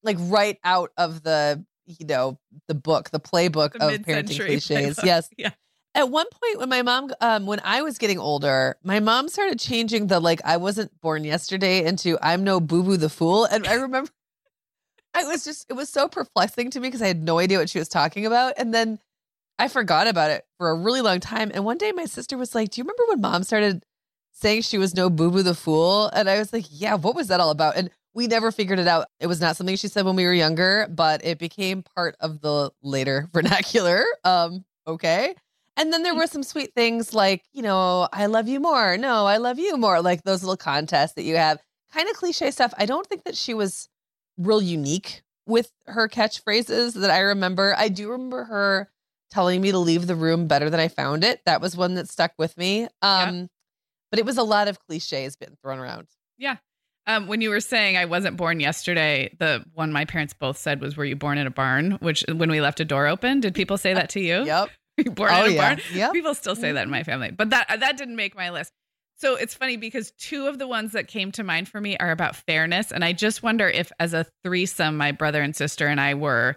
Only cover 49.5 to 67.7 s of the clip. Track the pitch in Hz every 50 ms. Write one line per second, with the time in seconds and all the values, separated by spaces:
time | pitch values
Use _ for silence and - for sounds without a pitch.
49.5 | 180 180 190 202 190 185 175 170 165 170 175 175 180 160 160 160 165 170 170 156
50.5 | 147 143 147 156 160 165 160 165 - - 135 135 147 156 170 226 254 - _ 185
51.5 | 160 - - 185 170 170 185 175 185 180 175 - - - 175 170 _ - 160 165
52.5 | - - 175 185 196 214 233 233 _ _ - 202 196 185 185 180 180 175 180 180
53.5 | _ _ _ _ _ _ _ _ _ _ _ _ - 214 226 226 269 240 240 214
54.5 | 214 208 208 202 190 - _ _ 165 160 - - - 135 135 135 139 _ - -
55.5 | - _ _ 135 135 131 127 123 - - - _ _ _ _ _ _ _ 254 277
56.5 | 254 - _ _ _ _ _ _ _ _ _ 208 220 220 202 175 214 226 226 220
57.5 | 208 196 - - - 226 208 196 190 185 180 170 170 180 196 185 - 175 175 165
58.5 | 170 165 143 147 151 - - - 175 165 160 151 147 135 135 - - _ 170 156
59.5 | 143 113 - - _ 160 160 156 151 143 151 151 - 165 151 147 - _ 147 131
60.5 | 143 - - 147 143 139 135 139 147 151 143 143 135 143 151 147 143 143 143 131
61.5 | 127 - 135 131 131 135 156 185 202 - - 170 156 - - - 165 160 165 165
62.5 | 156 151 147 143 147 - 160 156 147 139 143 147 165 196 - 247 269 277 233 202
63.5 | 180 - 190 185 196 196 - 190 190 190 156 160 - 202 190 165 170 185 262 -
64.5 | 151 170 202 208 - _ _ _ _ - 285 247 - - 202 202 175 180 208 220
65.5 | 180 147 147 143 143 - - - 175 180 208 269 311 349 302 320 277 - - -
66.5 | 190 220 226 151 147 135 101 113 143 - 160 160 - 131 120 - - - 214 220
67.5 | 254 247 226 -